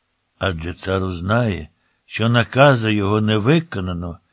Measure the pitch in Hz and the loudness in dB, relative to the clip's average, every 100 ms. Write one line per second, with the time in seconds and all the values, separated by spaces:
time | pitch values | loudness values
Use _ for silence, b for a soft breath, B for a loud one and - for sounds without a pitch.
0 | _ _ _ _ 95 80 85 92 95 95 | _ _ _ _ -4 -4 -8 -8 -4 -2
1 | 92 87 95 117 117 82 78 _ _ _ | -2 -4 -2 0 0 -4 -8 _ _ _
2 | _ - 113 120 107 127 143 123 110 104 | _ -2 2 2 2 4 4 4 2 0
3 | 98 107 107 107 110 165 165 101 92 87 | 2 2 2 2 2 0 -2 -6 -6 -6
4 | 87 82 _ | -8 -12 _